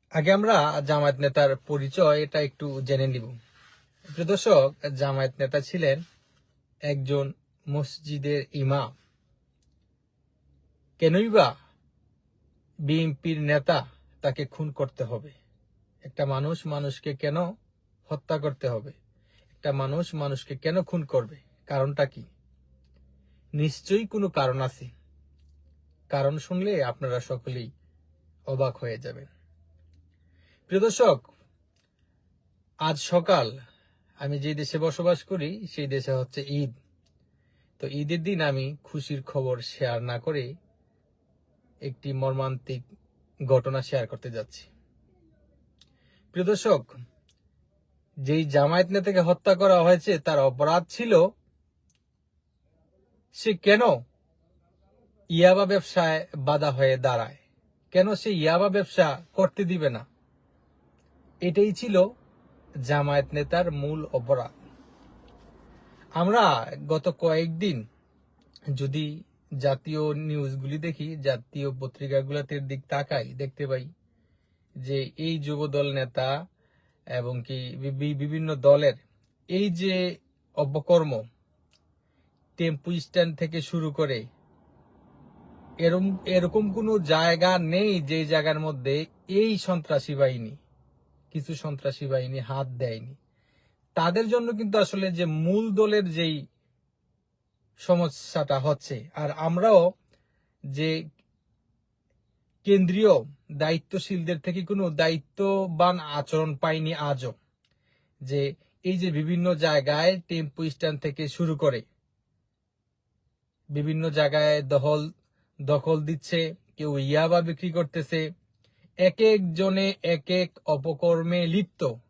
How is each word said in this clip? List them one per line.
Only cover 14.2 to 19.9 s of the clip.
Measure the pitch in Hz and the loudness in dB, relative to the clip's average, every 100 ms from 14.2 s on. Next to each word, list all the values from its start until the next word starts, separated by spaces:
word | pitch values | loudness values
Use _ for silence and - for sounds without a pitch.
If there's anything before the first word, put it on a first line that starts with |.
তাকে | 143 127 139 | -4 -2 -6
খুন | - 151 | -8 -8
করতে | 139 135 - | -4 -6 -4
হবে? | 120 117 147 - _ _ _ _ _ _ | -8 -8 -12 -20 _ _ _ _ _ _
একটা | 135 - 139 | -12 -4 -2
মানুষ | 135 147 165 160 | -2 -2 -4 -6
মানুষকে | 143 143 131 151 135 | -6 -6 -8 -8 -6
কেন | 147 156 175 220 _ _ _ _ | -4 -2 -4 -8 _ _ _ _
হত্যা | - 151 - 156 | -12 -10 -4 -4
করতে | 147 135 131 | -4 -4 -4
হবে? | 113 131 - _ _ _ _ _ | -6 -8 -18 _ _ _ _ _
একটা | _ 147 | _ -4
মানুষ | 139 135 | -2 -2